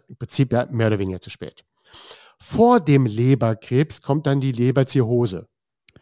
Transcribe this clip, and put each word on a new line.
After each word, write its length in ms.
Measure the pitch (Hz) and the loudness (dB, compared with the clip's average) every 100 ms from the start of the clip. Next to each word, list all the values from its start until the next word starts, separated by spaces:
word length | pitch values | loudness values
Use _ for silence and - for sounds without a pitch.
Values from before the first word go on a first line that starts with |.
| - | -14
im 80 | - | -16
Prinzip 380 | - - 131 | -6 -2 0
ja 140 | 120 123 | 0 -2
mehr 160 | 117 110 | -2 0
oder 120 | 104 | 0
weniger 200 | 95 90 | -4 -8
zu 100 | - | -12
spät. 360 | - 80 - _ _ _ - - - - _ | -16 -16 -18 _ _ _ -20 -20 -20 -20 _
Vor 400 | - 185 233 240 | -6 2 4 4
dem 260 | 151 139 120 | 4 4 2
Leberkrebs 960 | 107 123 131 113 110 - 123 151 - | 0 2 2 2 -2 -2 -2 -2 -4
kommt 240 | - 147 147 | -4 -2 0
dann 140 | 139 | -2
die 140 | 135 | -2
Leberzirrhose. 920 | 117 123 131 127 139 113 120 117 92 - _ _ _ _ _ | 0 0 2 0 0 0 0 0 -4 -14 _ _ _ _ _